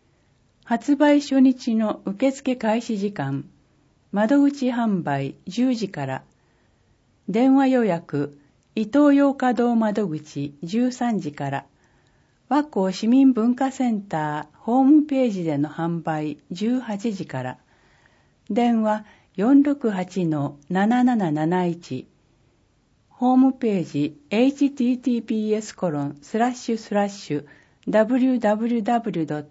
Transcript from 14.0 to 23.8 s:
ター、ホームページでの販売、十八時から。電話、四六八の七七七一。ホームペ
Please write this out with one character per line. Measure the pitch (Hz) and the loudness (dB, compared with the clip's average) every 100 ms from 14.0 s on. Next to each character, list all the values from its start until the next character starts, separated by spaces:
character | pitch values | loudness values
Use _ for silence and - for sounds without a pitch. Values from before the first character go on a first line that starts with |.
タ | 202 160 151 147 - | -4 -6 -4 -6 -10
ー、 | _ | _
ホ | - 247 | -2 2
ー | |
ム | 269 302 | 6 6
ペ | 294 269 254 | 4 0 0
ー | |
ジ | 196 | -2
で | 165 143 | -2 -2
の | 151 | -2
販 | 147 165 170 | -4 -4 -4
売、 | 160 156 151 147 - | -4 -4 -6 -8 -12
十 | 180 214 254 | -6 -4 -2
八 | 240 202 233 | -4 -6 -6
時 | 196 | -6
か | 151 131 | -8 -8
ら。 | 127 131 _ _ _ _ _ _ _ _ - | -8 -10 _ _ _ _ _ _ _ _ -6
電 | 208 240 226 | -2 0 0
話、 | 214 214 - _ _ - | 0 -2 -6 _ _ -2
四 | 214 277 | 4 4
六 | 285 285 226 | 4 0 -2
八 | 190 180 196 170 | -4 -4 -4 -2
の | 151 143 - - | -2 -4 -8 -4
七 | 180 208 247 | 0 2 4
七 | 247 240 175 | 2 2 0
七 | 151 156 185 | 0 0 0
一。 | 175 170 - 131 - _ _ _ _ _ _ _ _ _ _ | -2 -4 -8 -12 -12 _ _ _ _ _ _ _ _ _ _
ホ | - 247 | -4 2
ー | 254 | 4
ム | 262 | 4
ペ | 262 233 196 | 2 0 0